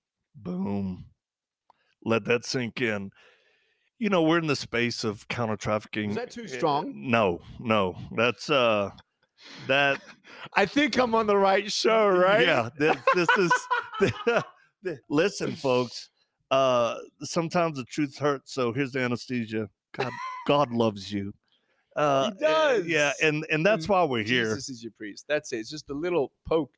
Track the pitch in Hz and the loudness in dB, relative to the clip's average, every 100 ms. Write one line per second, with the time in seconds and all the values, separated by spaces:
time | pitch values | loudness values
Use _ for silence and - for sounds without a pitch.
0 | _ _ _ - 104 180 196 202 135 92 | _ _ _ -14 -8 -6 -4 -4 -4 -8
1 | - _ _ _ _ _ _ _ _ _ | -14 _ _ _ _ _ _ _ _ _
2 | 113 113 104 120 - 131 117 143 117 104 | 0 0 2 0 0 -4 -4 -2 -2 -2
3 | 98 - _ _ _ _ _ _ _ _ | -6 -12 _ _ _ _ _ _ _ _
4 | 214 185 160 170 160 131 - 117 120 - | 0 4 4 2 2 -2 -2 -2 -2 -2
5 | 110 98 - - 110 107 113 107 - 110 | -4 -6 -8 -4 -4 -4 -2 -4 -4 -6
6 | 104 104 240 240 208 123 160 143 277 - | -4 -4 -6 -12 -12 -2 0 0 -2 -8
7 | 135 117 101 85 - - 117 110 92 82 | 0 2 2 0 -8 -10 0 0 0 -4
8 | - 117 120 - - 143 117 107 98 - | -6 0 0 0 0 2 4 2 -2 -6
9 | _ _ _ _ - - 127 139 143 135 | _ _ _ _ -20 -12 0 2 2 0
10 | - - - - - - 202 285 294 233 | -6 -20 -20 -18 -2 2 2 2 2 2
11 | 247 226 208 202 190 202 202 - 226 220 | 2 2 4 4 4 2 0 -2 2 4
12 | 202 185 185 214 175 135 117 - 156 147 | 4 6 6 6 4 2 0 0 2 2
13 | - 180 170 330 170 - - 494 - - | 2 2 4 4 4 2 0 -4 -4 0
14 | 180 - 233 226 - _ _ _ 180 143 | 0 0 0 0 -2 _ _ _ -10 -10
15 | - 147 190 - 147 123 135 123 123 - | -2 0 0 -2 -6 -4 0 0 0 -8
16 | - _ _ _ _ 135 131 123 117 123 | -16 _ _ _ _ 2 4 2 0 -4
17 | 131 _ 147 175 165 180 165 143 117 - | -12 _ -6 -4 -2 0 -2 -4 -6 -4
18 | 143 - 147 135 - 135 120 117 135 131 | -4 -2 -2 -2 -6 -2 -2 -2 -4 -2
19 | 123 120 - 123 110 110 104 _ _ - | -2 -2 -4 -6 -4 -4 -6 _ _ -8
20 | 127 - - - - 143 131 120 113 101 | -6 -6 -10 -6 0 2 2 2 0 0
21 | 95 101 98 - _ _ _ _ _ - | -6 -6 -6 -12 _ _ _ _ _ -2
22 | 147 139 233 190 302 311 302 233 170 156 | 2 2 0 0 2 2 2 2 0 0
23 | 143 135 156 151 156 156 185 214 160 190 | 0 2 2 0 -2 0 2 2 2 2
24 | 160 120 104 123 110 104 135 120 113 - | 2 0 0 0 2 -2 -6 -12 -14 -12
25 | 104 98 - 147 - 117 117 151 - 143 | -14 -14 -4 -4 -4 -8 -8 -12 -10 -6
26 | 175 170 135 _ - 170 139 | -2 0 -2 _ -2 0 0